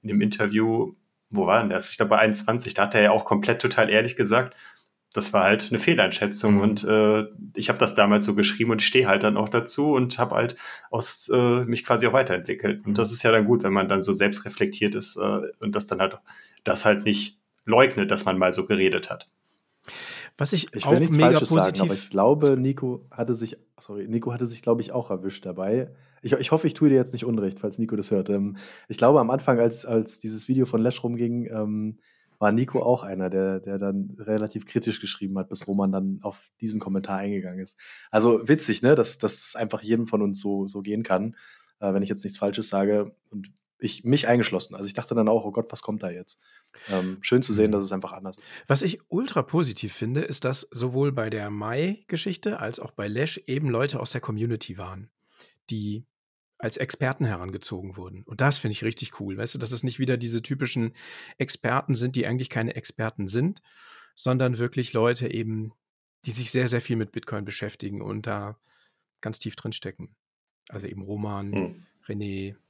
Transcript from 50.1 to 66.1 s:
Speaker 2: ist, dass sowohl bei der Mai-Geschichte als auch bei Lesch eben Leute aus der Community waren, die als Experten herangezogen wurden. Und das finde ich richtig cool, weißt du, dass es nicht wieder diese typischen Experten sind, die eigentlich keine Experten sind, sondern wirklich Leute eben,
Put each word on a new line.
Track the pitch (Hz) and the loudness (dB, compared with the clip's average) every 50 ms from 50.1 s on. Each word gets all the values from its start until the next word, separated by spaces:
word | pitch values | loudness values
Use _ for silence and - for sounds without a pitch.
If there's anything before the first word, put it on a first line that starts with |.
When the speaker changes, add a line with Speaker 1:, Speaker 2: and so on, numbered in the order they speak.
| 127 147 | -2 -4
Speaker 2:
ist, | 170 - 127 - - | -4 -4 -6 -4 -4
dass | 127 135 - - _ | -4 -4 -4 -6 _
sowohl | - 120 120 127 123 131 143 143 | -6 -6 -6 -2 0 0 0 0
bei | 135 127 110 107 | 0 -2 -4 -4
der | 110 110 104 104 | -4 -6 -6 -6
Mai-Geschichte | 104 104 107 110 117 135 160 185 202 214 _ - 180 160 - 202 180 - - 214 214 - | -8 -8 -6 -4 -4 -2 -2 -4 -4 -8 _ -8 -8 -6 -6 -6 -8 -6 -6 -6 -6 -6
als | - 110 117 - | -8 -8 -8 -10
auch | - - | -12 -12
bei | _ - 101 | _ -8 -8
Lesch | 104 107 120 147 156 - - _ | -6 -4 -4 -4 -4 -6 -10 _
eben | - 131 143 156 135 | -6 -4 -2 -2 -2
Leute | 117 113 135 143 139 - | 0 0 -2 -2 -4 -6
aus | - - | -6 -6
der | - 123 | -8 -8
Community | - - 110 107 113 120 117 107 - - 95 | -6 -6 -4 -4 -4 -4 -4 -6 -8 -12 -12
waren, | 95 95 90 95 92 107 _ _ _ _ _ _ _ - _ _ _ _ - | -14 -14 -14 -14 -16 -18 _ _ _ _ _ _ _ -20 _ _ _ _ -10
die | 117 107 104 104 104 113 123 _ _ _ _ _ _ _ _ _ _ | -8 -6 -6 -6 -6 -8 -10 _ _ _ _ _ _ _ _ _ _
als | _ - 110 - | _ -8 -6 -4
Experten | - 131 - - - 135 131 131 - 151 | -4 -6 -8 -4 -4 -4 -4 -2 -2 -2
herangezogen | 110 101 87 90 92 92 98 - - 104 90 95 98 92 | -2 -2 -6 -8 -10 -10 -10 -10 -10 -10 -10 -10 -12 -12
wurden. | 98 92 92 95 95 - | -14 -16 -16 -16 -18 -18
Und | - 113 107 | -16 -4 0
das | 127 143 143 - | 2 2 2 2
finde | - 110 104 | 0 -4 -4
ich | - 110 | -2 -4
richtig | 113 110 - - - - - | -4 -4 -4 -12 -12 -12 -10
cool, | 104 98 98 | -10 -8 -6
weißt | 101 110 117 - | -6 -6 -6 -6
du, | 127 | -4
dass | 117 110 127 | -4 -4 -4
es | 117 - | -4 -4
nicht | 131 117 - | -6 -4 -2
wieder | 131 127 127 | -2 -2 0
diese | 120 120 117 113 117 | -2 -2 -4 -4 -6
typischen | 113 - 139 131 135 120 - 127 113 117 - - - - - - - - - | -4 -4 -6 -4 -4 -4 -2 -2 -2 -2 -4 -10 -20 -20 -18 -18 -20 -20 -8
Experten | _ 135 - - - - 113 123 131 - - 135 | _ -6 -6 -4 -4 -2 -2 -2 -2 0 0 0
sind, | 110 120 127 131 | 0 0 -2 -2
die | 131 - | -2 -2
eigentlich | 101 123 127 127 - | -2 -2 -4 -4 -4
keine | - 120 113 120 - | -4 -4 -4 -4 -6
Experten | 117 - - - - 110 113 - - 101 | -8 -10 -10 -6 -6 -6 -6 -4 -6 -6
sind, | 95 101 120 135 185 196 - _ _ _ - - - - - - _ _ | -2 0 0 0 0 -2 -4 _ _ _ -20 -20 -20 -20 -20 -20 _ _
sondern | - - 127 127 127 131 127 123 | -6 -2 0 0 2 2 0 0
wirklich | 110 120 120 - 131 123 - - | -2 -4 -2 -2 -4 -6 -2 0
Leute | 117 110 120 123 120 123 - - | 2 2 2 2 0 -4 -4 -4
eben, | 110 113 110 110 107 110 113 _ _ _ _ _ _ _ _ | -4 -4 -4 -4 -6 -6 -10 _ _ _ _ _ _ _ _